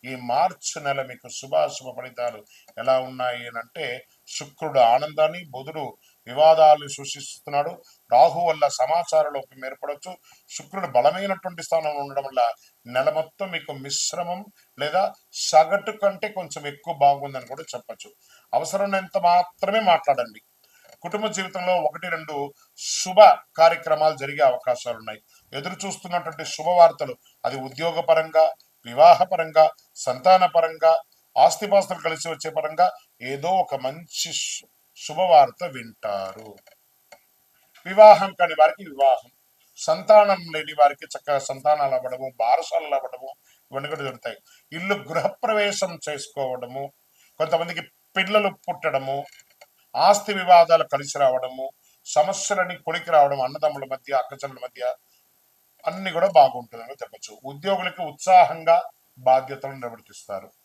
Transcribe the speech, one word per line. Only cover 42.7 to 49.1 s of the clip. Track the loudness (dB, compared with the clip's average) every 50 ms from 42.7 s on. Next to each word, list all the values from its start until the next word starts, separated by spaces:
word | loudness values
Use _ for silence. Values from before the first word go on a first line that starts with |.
| -6 -6 -4 -2 -4
అవ్వడము, | -4 -4 -8 -14 -16 -18 -20 -20 _ _ _ _ _ _ _
ఇవన్నీ | -12 -10 -8 -8
కూడా | -10 -8 -8
జరుగుతాయి. | -10 -12 -10 -14 -14 -14 -14 _ _ _ _ _ _
ఇల్లు | -14 -12 -6 -6 -6
గృహప్రవేశం | -6 -6 -8 -6 -4 -4 -4 -6 _ -4 -2 -2 -2 -2 -2 -2 -4 -6 -6 -8 -12 -12 -10
చేసుకోవడము, | -10 -10 -12 -12 _ -8 -6 -6 -6 -8 -10 -12 -10 -12 -12 -12 _ _ _ _ _ _ _ _ _
కొంతమందికి | -6 -2 -2 -2 -2 -2 -6 -10 -12 -14 -16 _ _ _ _ _
పిల్లలు | -6 -4 0 0 0 0 0
పుట్టడము, | -6 _ _ -10 -10 -6 -6 -4 -4 -2 -4 -4